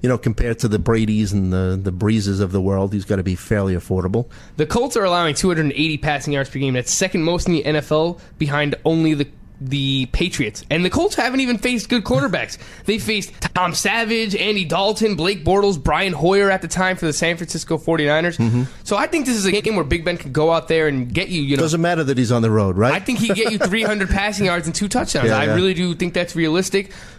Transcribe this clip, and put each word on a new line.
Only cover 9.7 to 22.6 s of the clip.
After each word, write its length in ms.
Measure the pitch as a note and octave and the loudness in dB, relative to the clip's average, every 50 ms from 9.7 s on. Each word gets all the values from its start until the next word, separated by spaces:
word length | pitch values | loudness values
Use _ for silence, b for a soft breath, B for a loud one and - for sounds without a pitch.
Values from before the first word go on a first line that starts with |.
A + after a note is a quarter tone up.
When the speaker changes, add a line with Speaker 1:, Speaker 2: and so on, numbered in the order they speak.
| C#3 C#3+ C3+ C3+ C3+ C3+ C3 | -2 -2 0 0 0 0 -2
Speaker 2:
Patriots. 580 | A#2+ - - F3 F3+ - - B2+ G#2 - - - - | -2 0 -2 -2 -2 0 -2 -4 -4 -4 -10 -6 -2
And 140 | D3+ E3 F3 | 0 0 0
the 60 | F3+ | 0
Colts 260 | - C#4+ E4+ G#4 - | 0 0 0 0 0
haven't 240 | - B3+ B3+ B3+ C4+ | 0 -2 0 0 0
even 180 | C4+ B3 A#3+ | 0 0 0
faced 300 | G#3 - B3 B3 A3+ - | 0 0 0 -2 -2 -2
good 160 | - B3 A#3+ G3 | 0 -2 -2 0
quarterbacks. 540 | - B3 C4 C#4 C4 F3+ C#3+ A2+ - - - - - | 0 0 0 2 0 -2 -2 -4 -6 -10 -16 -16 -20
Speaker 1:
<laughs> 140 | - - - | -20 -8 -2
Speaker 2:
They 140 | - G#3+ A3 | -2 -2 -2
faced 320 | - - A3 G3+ F#3+ - B B B F3 - | 0 -2 -2 -2 -4 -8 B B B -4 0
Tom 180 | F3+ F#3 F3 E3 | 0 0 0 -2
Savage, 600 | - - G3+ G#3 A#3 A#3 G#3+ A#3 A3+ A3+ G#3+ F#3+ | -2 -2 0 0 0 0 0 0 0 0 -2 -2
Andy 300 | - F3 G#3 G#3+ G3+ F3+ | -2 -2 0 0 -2 -2
Dalton, 500 | D3 E3 F3 G3 G#3 G#3+ - G#3+ A3 G3+ | -2 0 0 2 0 0 2 0 0 0
Blake 300 | D3 D#3+ F#3 G#3+ F#3+ D3 | 0 0 -2 -2 0 0
Bortles, 360 | - F#3 G3+ G3+ G3+ G3 C#3+ | 2 2 4 4 2 2 0
Brian 300 | - E3+ D3+ D#3+ F#3+ G3 | 0 0 2 2 0 -2
Hoyer 400 | E3+ C#3 D#3 F3 G3 G3+ G3+ G3 | -2 0 2 4 4 4 4 4
at 100 | F#3+ F#3 | 2 0
the 60 | F#3 | -2
time 300 | E3 - F3 F#3 F#3 F#3 | -4 -2 0 0 0 0
for 80 | F3+ F3+ | 0 -2
the 80 | D#3+ C#3+ | -2 -2
San 240 | - F3 E3 E3+ | 0 0 0 -2
Francisco 400 | E3 E3+ - - D#3+ - - E3 | -2 -6 -8 -8 -8 -4 -2 -4
forty-niners. 600 | D3+ - - E3 D#3 D3+ C#3+ D3 D#3 E3+ F3 E3 | -2 0 0 2 2 4 2 2 2 2 0 0
Speaker 1:
Mm-hmm. 260 | - A#2+ A#2 A2+ A#2+ B2+ C3 B B B | 0 0 2 2 2 0 -2 B B B
Speaker 2:
So 140 | - G#3 | -2 0
I 100 | G3+ C#4+ | 0 0
think 180 | - - E4 C4 | 0 0 -2 0
this 120 | A#3 A#3+ | 0 0
is 80 | A3 F#3+ | 0 2
a 60 | F#3+ F#3 G#3 | 0 0 0
game 140 | G#3 G#3+ A3 | 0 0 0
where 80 | F#3 D#3 | 0 0
Big 180 | C3 F3 E3+ D#3+ | 0 -2 -2 0
Ben 140 | F3+ E3+ | -2 -4
could 160 | E3+ - D3 B2 | -4 -6 -4 0
go 180 | D3 D3+ E3 | 2 4 4
out 160 | E3 D#3+ D#3+ | 2 2 2
there 220 | - E3 D#3+ D#3 D3+ | 2 2 2 2 2
and 240 | C#3+ C3 B2 B2 F#2 | 2 0 -2 -2 -2
get 160 | - - - | -2 -2 -2
you, 120 | - D#3+ C#3+ | -2 -2 0
you 120 | C3+ C#3+ | 0 2
know. 60 | C3+ E3 | 2 2
Speaker 1:
Doesn't 160 | D#3 D#3+ E3 | 2 2 2
matter 240 | E3 F3 F3 E3 D#3 | 2 2 2 2 0
that 140 | C3+ C#3 | 0 2
he's 140 | B2 B2+ G#2+ B2 | 2 2 2 2
on 80 | A#2 | 2
the 100 | A2+ A2+ | 4 4
road, 240 | G#2+ A2 | 4 4